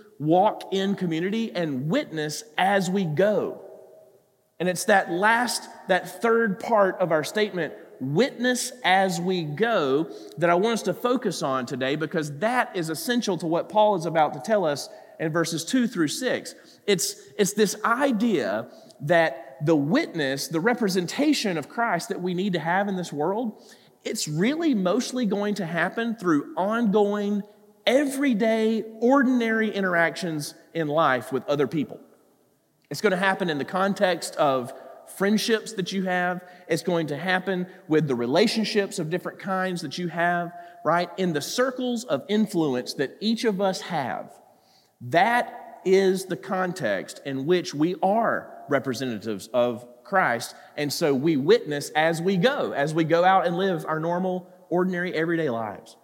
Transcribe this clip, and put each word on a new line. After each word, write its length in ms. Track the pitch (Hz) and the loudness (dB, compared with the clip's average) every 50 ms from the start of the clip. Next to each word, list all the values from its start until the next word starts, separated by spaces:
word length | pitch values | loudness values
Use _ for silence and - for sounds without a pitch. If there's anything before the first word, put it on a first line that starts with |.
| - - _ _ | -20 -20 _ _
walk 540 | 139 156 165 180 196 214 214 - - - 190 | 2 4 4 6 6 4 2 -2 -6 -4 -2
in 220 | 190 190 196 202 | -2 0 0 -2
community, 580 | - 185 170 160 160 175 196 202 226 226 220 - | -2 -2 -2 -2 -2 -2 -2 -2 -2 -4 -4 -4
and 360 | 175 170 156 139 127 135 151 | -4 -4 -4 -4 -4 -2 -2
witness 540 | 196 285 302 - 156 156 151 151 147 - - - - | -2 -2 -2 -4 -6 -6 -6 -6 -6 -8 -12 -8 -2
as 320 | - 180 190 202 196 185 185 | 0 2 2 2 2 2 0
we 160 | 185 202 196 | 0 0 0
go. 560 | 160 147 151 190 214 214 170 120 87 - - - - - - - - - - - _ _ _ _ _ _ _ _ _ _ _ | 0 2 2 2 2 2 0 -2 -2 -6 -8 -14 -18 -20 -20 -20 -20 -20 -20 -20 _ _ _ _ _ _ _ _ _ _ _
And 120 | 165 180 | -4 -2
it's 140 | 180 170 - | -2 -2 2
that 260 | - 208 196 - - | 4 4 4 4 2
last, 580 | 170 175 196 214 226 233 247 226 - - - - - - - - | -2 0 2 2 4 2 0 -2 -2 -6 -8 -10 -18 -18 -2 0
that 340 | 185 180 - - - - - | 0 0 0 -4 -10 -2 0
third 380 | 233 226 226 233 220 185 - | 2 4 4 2 0 -2 -4
part 380 | - - 233 208 196 185 185 - | -2 0 4 4 4 4 4 0
of 140 | 190 165 170 | 0 2 2
our 120 | 156 147 | 0 0
statement, 500 | - - 220 214 208 190 180 156 135 - - - - - - | 0 -2 -2 -2 -2 -2 -4 -6 -6 -6 -12 -18 -20 -12 -8
witness 720 | 131 135 143 165 247 285 - - 240 254 254 247 - - - - - | -6 -2 2 2 2 2 0 -2 -2 0 0 0 -2 -6 -8 -2 2
as 360 | 175 185 190 196 190 175 170 | 4 4 4 4 2 0 -2
we 220 | 170 185 185 180 165 | -2 0 0 -2 -2
go, 680 | 151 147 143 214 240 226 196 151 135 131 147 170 - - - - - - - | -4 -2 -2 0 2 2 2 2 2 2 2 0 -2 -6 -14 -16 -16 -4 0
that 100 | 165 170 | 2 4
I 60 | 175 | 4
want 200 | 175 202 233 233 | 4 4 2 0
us 80 | 208 - | 0 0
to 100 | 190 175 | -2 -4
focus 480 | - - 240 254 247 - 208 156 - 165 | -2 0 0 0 0 0 -2 -4 -2 -2
on 240 | 143 131 131 123 | -2 -2 -2 -2
today, 280 | - 147 123 131 131 143 | -4 -4 -4 -2 -2 -2
because 440 | 151 156 151 - 170 151 147 143 143 | -2 -4 -4 -2 -4 -4 -4 -6 -4
that 360 | 190 220 247 247 226 - - | -2 0 0 0 -2 -2 -4
is 140 | 190 165 165 | -6 -4 -4
essential 480 | 165 160 - 247 240 247 - 208 185 | -6 -6 -2 -2 -2 0 0 0 -2
to 100 | 165 180 | -2 0
what 220 | 160 165 165 - - | 0 0 0 -2 0
Paul 280 | - 214 214 208 208 | 2 4 4 4 4
is 100 | 180 160 | 0 -2
about 260 | 170 156 165 151 143 151 | 0 2 2 2 2 0
to 80 | 147 | -6
tell 240 | - 208 226 208 180 | -2 0 0 2 2
us 240 | 156 143 - - - - - - - - - | 2 0 -2 -6 -12 -14 -20 -20 -20 -10 -6
in 120 | 156 165 | -4 -2
verses 320 | 151 170 165 160 170 160 - | 0 0 0 0 -2 -6 -4
two 240 | - - 262 240 | 0 0 0 0
through 220 | 220 - 180 160 143 | 0 0 0 -2 -2
six. 460 | - - 262 240 165 107 - - - - - - - - _ | -2 -4 -4 -2 -2 -4 -6 -10 -16 -18 -20 -20 -20 -10 _
It's, 300 | - 202 180 - - - - - - - - | 0 0 0 0 -4 -6 -10 -16 -18 -2 -2
it's 140 | 208 180 - | -2 0 2
this 240 | 214 214 185 - - - | 2 0 0 0 -2 0
idea 840 | 208 233 247 294 285 247 196 226 240 202 147 117 95 98 110 123 - - - - - - _ 147 | 0 0 2 2 0 2 2 2 2 2 0 0 0 -2 -4 -4 -8 -14 -20 -20 -20 -18 _ 0
that 560 | 147 175 170 165 156 - - - - - - 151 | 2 4 4 4 4 0 -6 -14 -18 -12 -4 0
the 100 | 156 165 | 2 2
witness, 720 | 151 139 147 185 285 339 - 165 165 147 131 139 139 - - | 4 4 2 2 0 0 0 -4 -4 -2 -2 -2 -4 -6 -4
the 120 | 165 160 | -4 0
representation 960 | 165 233 247 240 233 196 175 190 175 160 - - 277 311 285 - - 208 175 160 | 0 0 0 2 0 0 0 0 -2 -2 -2 0 2 2 2 2 0 -2 -2 -4
of 100 | 135 - | -6 -8
Christ 400 | - - - 233 185 170 - - | -4 -4 -2 0 0 -2 -4 -6
that 140 | 196 - 175 | -8 -4 -4
we 100 | 185 180 | -2 -2
need 220 | 175 190 208 175 | -2 -2 -2 -2
to 60 | 165 | -2
have 280 | 147 165 175 190 202 202 | -2 0 0 0 0 0
in 80 | 196 | -2
this 160 | 180 175 175 156 | -6 -6 -6 -4
world, 500 | 143 147 170 196 220 254 220 - - - - - - _ _ _ _ _ | -2 -2 -2 -2 -2 -4 -6 -8 -10 -18 -20 -20 -20 _ _ _ _ _
it's 240 | - 247 220 - | -8 -6 -6 -6
really 480 | 156 151 156 190 240 294 320 339 320 262 | -4 -2 0 2 2 2 2 2 2 2
mostly 520 | 202 185 180 190 254 - - - 254 254 | 2 2 2 2 0 0 -2 -2 -2 0
going 300 | 196 - 202 202 208 208 | 0 0 0 0 -2 -2
to 100 | - 190 | -2 -4
happen 500 | 160 175 165 165 185 - 233 226 233 214 | -4 0 0 0 0 0 -2 -4 -4 -4
through 380 | - 180 180 160 143 - - - | -2 0 2 2 2 0 -2 -4
ongoing, 840 | 160 180 202 220 233 240 208 190 214 208 202 202 208 208 202 208 202 196 - - _ _ - _ _ _ | -2 -2 0 0 2 2 4 4 4 4 4 2 0 0 -2 -2 -2 -4 -8 -14 _ _ -20 _ _ _
everyday, 960 | - 233 269 302 269 269 269 285 277 240 190 233 220 226 226 220 220 226 220 - - - - | 2 4 4 2 2 0 0 2 2 2 2 2 2 2 2 2 2 2 0 -2 -6 -6 0
ordinary 680 | 233 240 269 285 262 254 262 240 233 226 220 220 220 214 | 4 6 6 6 6 4 4 2 2 0 0 0 0 0
interactions 840 | - 202 190 185 180 170 170 160 151 - - 175 156 151 147 - - - - _ - | 0 0 0 2 4 4 2 2 0 -2 -4 -4 -4 -4 -6 -8 -12 -16 -20 _ -4
in 160 | 165 160 147 | -4 -2 0
life 440 | 143 160 165 139 131 127 120 - 131 | 2 4 4 4 4 2 0 -2 -4
with 120 | 127 - | -4 -2
other 200 | - 147 143 143 | 0 0 0 2
people. 340 | - - 160 131 - - - - - _ _ _ _ _ _ _ _ _ _ _ _ _ _ _ _ | 0 0 -2 -4 -4 -6 -16 -18 -20 _ _ _ _ _ _ _ _ _ _ _ _ _ _ _ _
It's 140 | 147 - - | -10 -2 0
gonna 160 | 208 185 180 | 0 2 2
happen 320 | 190 196 190 190 196 175 | 2 0 0 0 -2 -2
in 80 | 156 139 | -2 -4
the 60 | 135 | -4
context 720 | - - 185 190 196 196 196 208 185 175 165 - - - | -4 -2 0 0 0 2 2 2 0 0 -2 -4 -8 -2
of 360 | - 160 - 135 - 120 147 - - - - - - - - - - | 0 2 2 2 0 -2 -4 -10 -14 -18 -20 -20 -20 -20 -20 -6 -2
friendships 560 | 190 202 214 202 - - 226 214 214 - - | 2 2 2 2 2 0 0 -2 -2 -8 -8
that 180 | - 180 - 185 | -8 -6 -4 -4
you 120 | 196 185 | -4 -2
have. 360 | 185 180 180 180 180 180 180 - - - - - | -2 0 0 0 -2 -2 -4 -8 -16 -20 -20 -6
It's 160 | - 165 165 - | -4 -4 -2 0
going 260 | - 175 165 165 147 | 0 0 0 0 -2
to 80 | 147 139 | -4 -6
happen 480 | 160 185 185 180 180 196 190 180 180 180 - - - - | -2 0 0 0 0 -2 -2 -2 -4 -6 -8 -18 -4 2
with 200 | 156 156 160 139 | 2 2 4 2
the 60 | 131 | 0
relationships 840 | 117 120 120 135 170 214 220 - 220 214 208 - 208 196 190 202 - | 0 0 2 4 4 4 4 2 0 -2 0 0 0 -2 0 -4 -6
of 120 | 165 156 | -4 -4
different 280 | 170 175 - 180 - - | -4 -4 -6 -8 -12 -10
kinds 440 | - 185 190 185 185 185 185 170 170 | -6 -4 -4 -2 -2 -2 -4 -6 -6
that 160 | 143 - 185 | -8 -8 -6
you 100 | 180 170 | -6 -4
have, 440 | 156 175 170 175 175 175 175 170 - - - - - - - | -2 0 2 2 2 0 -2 -4 -8 -14 -18 -20 -20 -4 0
right? 280 | 147 165 175 180 175 - - | 2 2 2 2 -2 -2 -2
In 160 | 190 180 160 | -2 0 0
the 80 | 143 139 | 0 -2
circles 640 | - - - 254 269 254 262 254 247 247 226 220 | -4 0 0 0 0 0 -4 -4 -2 -2 -4 -2
of 200 | - 151 135 - - | -2 -2 -2 -2 0
influence 640 | 202 214 220 - - 170 160 147 127 123 127 - - | 2 2 2 2 2 0 2 2 0 -2 -4 -6 -4
that 240 | - 139 127 - - | -4 -4 -4 -4 -4
each 240 | - 214 233 220 - | -2 -2 0 0 0
of 160 | 226 202 185 | 0 0 2
us 220 | 202 190 185 - - | 0 0 0 -2 -6
have. 500 | - 180 156 135 117 87 50 52 52 - - _ _ _ _ _ _ _ _ _ _ _ _ 120 | -6 -4 -4 -4 -4 -4 -6 -8 -12 -18 -20 _ _ _ _ _ _ _ _ _ _ _ _ -10
That 800 | 120 131 165 190 226 240 247 233 - - - - - - - - | 0 2 4 4 4 2 0 0 -2 -8 -16 -18 -18 -20 -6 0
is 400 | 180 190 190 196 190 190 185 185 | 4 4 6 6 4 2 2 -2
the 120 | - 175 | -6 -8
context 840 | 170 - - - 185 185 180 170 - 139 107 101 92 85 - - - - | -8 -6 -6 -4 -2 -2 -4 -4 -4 -2 -2 -2 -2 -4 -8 -12 -12 -10
in 180 | 139 135 131 135 | -8 -6 -4 0
which 300 | 151 180 180 165 - - | 2 2 2 2 -2 0
we 220 | 143 151 175 185 - - | 0 0 0 2 0 0
are 640 | 190 202 226 226 175 120 - - - - - - - | 0 2 2 2 2 0 -2 -4 -8 -16 -18 -4 -2
representatives 800 | 143 135 - 139 123 107 131 127 117 101 95 113 107 95 - - | -2 0 0 -2 -4 -4 -4 -4 -6 -6 -6 -6 -8 -8 -8 -2
of 380 | - 123 120 123 117 107 - - - - _ | 0 2 2 2 0 -4 -10 -16 -20 -20 _
Christ. 520 | - 196 190 180 139 120 120 - - - - - - - | 0 2 2 2 2 0 -2 -4 -10 -14 -18 -20 -14 -8
And 160 | - 147 147 135 | -6 -4 -4 -2
so 220 | - 175 151 143 | 0 2 2 2
we 220 | 127 139 165 165 | 2 2 2 2
witness 540 | 135 135 156 220 233 - 151 147 143 139 - | 2 6 4 4 4 4 -2 -6 -6 -6 -4
as 300 | - 151 156 165 170 160 | 0 0 2 2 2 0
we 160 | 170 190 202 | 0 0 2
go, 360 | 180 170 247 285 269 151 101 82 | 4 2 2 2 0 -2 -2 0
as 200 | 127 143 156 156 | -2 -2 0 0
we 120 | 165 170 | 0 2
go 200 | 147 165 170 175 | 2 4 4 6
out 220 | 185 190 190 160 | 6 6 4 4
and 100 | 180 175 | 2 0
live 300 | 170 196 196 180 160 160 | 0 0 0 0 -2 -2
our 140 | - 156 156 | -2 -4 -2
normal, 480 | 156 170 170 180 190 185 180 185 180 - - - - _ | -2 -2 -2 -2 -2 -2 -4 -4 -8 -12 -20 -20 -8 _
ordinary, 460 | 160 175 185 185 180 175 175 180 156 | 0 2 2 2 0 -2 -4 -4 -2
everyday 360 | 156 160 165 170 165 160 143 | -2 0 0 0 0 0 -2
lives. 460 | 117 113 113 104 95 87 - - - _ | -2 -2 -4 -6 -8 -10 -14 -20 -20 _